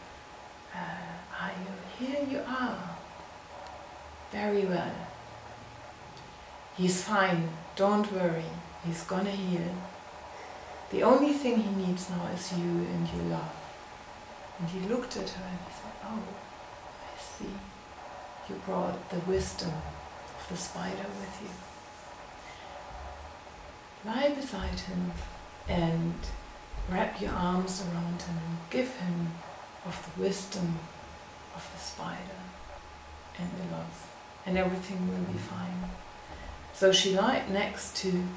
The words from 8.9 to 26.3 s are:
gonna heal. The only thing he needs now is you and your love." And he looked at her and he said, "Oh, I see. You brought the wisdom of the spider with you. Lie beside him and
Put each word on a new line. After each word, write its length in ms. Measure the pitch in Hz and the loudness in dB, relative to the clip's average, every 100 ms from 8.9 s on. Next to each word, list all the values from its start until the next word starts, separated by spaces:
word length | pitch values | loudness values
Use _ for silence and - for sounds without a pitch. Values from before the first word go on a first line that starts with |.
| 165 | -2
gonna 280 | - 190 202 | 0 2 2
heal. 400 | 196 185 175 170 180 180 - - - - - - - - - - | 2 2 2 2 -2 -6 -10 -12 -12 -12 -12 -10 -10 -10 -10 -2
The 120 | - | 6
only 300 | 220 269 294 | 10 10 10
thing 280 | 285 254 226 | 6 6 6
he 260 | 202 190 185 | 6 4 2
needs 220 | 180 - | 2 0
now 160 | 175 170 | -2 0
is 180 | 175 - | -2 0
you 120 | 180 | 2
and 440 | 175 170 175 175 170 | 4 2 2 2 2
your 300 | 170 85 80 | 2 0 0
love." 180 | 80 - - - - - - - - - - - | -2 -6 -10 -12 -12 -14 -14 -14 -14 -12 -12 -4
And 100 | 170 | -2
he 100 | 185 | 0
looked 360 | 190 247 - 208 | 2 2 2 -2
at 120 | 185 | -2
her 160 | 185 | -4
and 140 | 185 175 - | -6 -6 -6
he 60 | |
said, 180 | - - - | -10 -10 -8
"Oh, 180 | 202 220 180 196 - - - - - - - | -4 -4 -4 -8 -10 -12 -12 -12 -12 -12 -12
I 80 | - | -10
see. 340 | - - 202 196 - - - - - - - - - | -8 -6 -6 -6 -10 -12 -14 -12 -12 -10 -10 -12 -8
You 60 | 190 | -6
brought 460 | 190 180 175 180 - | -2 0 0 -2 -2
the 80 | 180 | -2
wisdom 520 | 175 190 185 - 175 156 151 156 - - - - | 4 4 4 0 -2 -2 -6 -8 -10 -12 -12 -10
of 100 | - | -6
the 80 | 175 | -4
spider 520 | - 175 180 190 196 196 | -4 -2 -4 -2 -4 -6
with 220 | 196 - | -6 -8
you. 120 | 190 180 - - - - - - - - - - - - - - - - - - - - - - - - 208 | -8 -10 -12 -14 -14 -14 -14 -12 -12 -12 -12 -12 -12 -10 -10 -8 -8 -8 -10 -12 -14 -14 -14 -14 -14 -8 0
Lie 200 | 240 294 | 6 6
beside 500 | 277 - 196 190 185 | 6 0 0 0 0
him 320 | - 180 180 175 - - - - - | 0 2 2 0 -6 -8 -12 -8 2
and 460 | 180 165 165 165 170 - | 6 6 6 4 0 -2